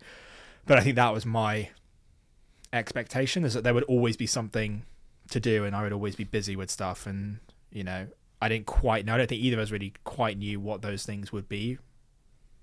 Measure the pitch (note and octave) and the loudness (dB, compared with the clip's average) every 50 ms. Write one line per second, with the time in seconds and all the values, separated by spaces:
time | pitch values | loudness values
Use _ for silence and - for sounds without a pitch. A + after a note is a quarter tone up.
0 | - - - - - - - - - - - - - - D3 B2+ G2+ C3+ C3 A#2+ | -16 -20 -20 -20 -20 -20 -20 -20 -20 -20 -20 -4 4 6 6 8 6 6 4 4
1 | B2 A#2 G#2+ A2 - A#2+ A2+ A2+ A2 G#2+ G#2+ G#2+ G#2 - - - _ _ _ _ | 4 4 4 0 -2 -2 0 2 2 2 0 0 -4 -6 -10 -18 _ _ _ _
2 | _ - - _ _ _ _ _ _ _ _ _ - - - A#2+ A2 - - B2+ | _ -20 -20 _ _ _ _ _ _ _ _ _ -10 -4 -4 -4 -4 -4 -4 -8
3 | A#2 - - C3 C3+ B2+ - F#3 E3+ C3+ A2+ B2 A2 B2 A#2+ A#2+ - - B2+ B2 | -6 -4 -2 0 0 0 0 0 0 0 0 0 2 4 4 4 4 4 4 4
4 | A#2+ A#2 A2 - A#2+ A2+ - A#2+ A2+ G#2+ - A2+ A2 G#2 G#2 G#2+ - - - - | 4 4 2 0 -2 -2 -2 -2 -2 -2 -2 -2 -2 -2 -4 -6 -8 -10 -16 -20
5 | - - - _ - - - B2+ - B2 A2 G#2+ G2+ G2+ G2 G2+ G#2+ G2+ G#2 G2+ | -20 -20 -20 _ -10 -6 -4 0 2 2 2 2 2 0 -2 -2 -2 -2 -2 -2
6 | G2+ G#2 G2 - G#2+ - - G#2+ G2 G2+ G2 F#2+ F#2+ F#2 - - G#2 F#2 F2+ - | -2 -4 -4 -6 -6 -2 -2 -2 -2 -2 -4 -4 -6 -6 -6 -4 -4 -4 -4 -6
7 | - G2+ G2 G2 G2 G#2 G#2 A2 - - - _ - - - G#2+ F#2+ F2+ F#2 F#2 | -6 -6 -6 -6 -6 -6 -8 -10 -14 -18 -20 _ -20 -14 -10 -8 -6 -6 -6 -6
8 | F#2+ - - _ _ _ _ - A2 A2 A2 A2+ G#2+ - - - - B2 A2 A2+ | -8 -10 -14 _ _ _ _ -2 0 0 0 0 -2 0 2 4 4 6 4 2
9 | G2 A2 A2+ B2 B2+ G#2+ B2 G#2+ A#2+ B2+ A#2+ A2 G#2+ G#2 G#2+ G2+ G2+ G2 - - | 2 2 2 2 2 2 0 0 2 2 2 2 0 -2 -2 -4 -6 -6 -10 -12
10 | - - - - A#2+ A2 G2+ G2+ G2+ G2+ G#2 G2+ G2 G#2 G#2+ F#2+ G#2+ G#2 G2+ G2 | -14 -8 -4 0 0 0 0 -2 -4 -4 -4 -4 -4 -4 -6 -4 -4 -4 -6 -6
11 | - - G#2 G2+ G2+ - - G2+ G2 - G#2 G2+ G#2+ A#2 B2+ C3 - - _ - | -6 -6 -8 -8 -8 -6 -6 -6 -6 -4 -4 -4 -2 -4 -4 -6 -10 -18 _ -20
12 | _ _ _ _ _ _ _ _ - - - - | _ _ _ _ _ _ _ _ -20 -20 -20 -20